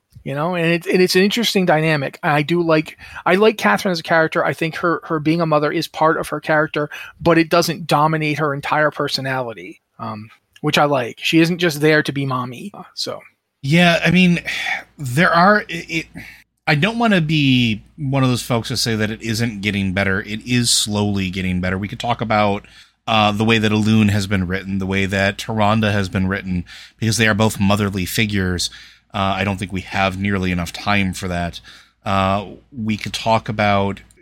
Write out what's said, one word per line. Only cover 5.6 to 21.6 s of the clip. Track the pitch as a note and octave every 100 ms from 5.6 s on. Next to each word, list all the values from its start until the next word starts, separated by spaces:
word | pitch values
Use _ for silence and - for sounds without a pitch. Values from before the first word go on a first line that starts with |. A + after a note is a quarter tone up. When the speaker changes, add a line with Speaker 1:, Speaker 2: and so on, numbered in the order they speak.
| D3+
Speaker 1:
is | E3 -
part | - D#3 D#3+
of | E3+
her | D3+
character, | - D#3 D#3 D3+ D3+ - - -
but | E3 E3
it | D#3+
doesn't | F3 E3+ C#3+ D#3+
dominate | D3 D#3 D#3+ D3+ D3
her | D3+
entire | C#3 - D3+ D3+
personality, | - C#3+ - C3 C3 A#2+ G2 F2+ - _ -
um, | A2+ G#2+ A2+ _ _ _
which | D3+ E3
I | D3
like. | C3+ A#2 -
She | - D#3+
isn't | E3 F3
just | E3+ D3
there | D3+ D#3
to | D3+
be | C#3 C#3
mommy. | B2+ B2 A#2+ -
Uh, | - -
so. | - - G2+ - _ _ _
Speaker 2:
Yeah, | C#3 E3 F3 E3
I | E3
mean, | F3+ F3+ E3 - - - - - -
there | C3 C3 F3+
are, | E3+ F#3+ G#3+ -
it, | E3 -
it, | E3 - - - - _ _ -
I | D3
don't | G3 A#3
wanna | A#3 F#3+
be | D3+ D#3+ C3+ B2+ A#2+ G#2 - -
one | C#3 C3+
of | C3
those | A#2+
folks | - A#2+ A2
that | G#2+
say | A#2+ G#2+
that | G#2+
it | A2
isn't | A2+ G#2+ A#2 G#2
getting | G#2 G2+ G2
better. | F#2 G2 F#2+
It | G#2 A2 A2
is | B2 A#2+
slowly | - A2 G#2 G#2 G2+ F#2
getting | F#2 F#2 F2+